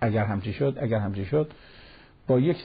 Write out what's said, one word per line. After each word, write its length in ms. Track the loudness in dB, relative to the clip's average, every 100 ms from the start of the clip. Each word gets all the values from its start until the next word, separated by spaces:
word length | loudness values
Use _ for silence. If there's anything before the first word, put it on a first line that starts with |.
اگر 240 | 0 2 0
همچی 280 | -2 -4
شد، 240 | -2 -2 0
اگر 180 | -2 0
همچی 260 | -2 -4 -2
شد، 260 | 0 -2 -6 -20 -20 -20 -20 -20 -14 0
با 120 | 2
یک 180 | 4 0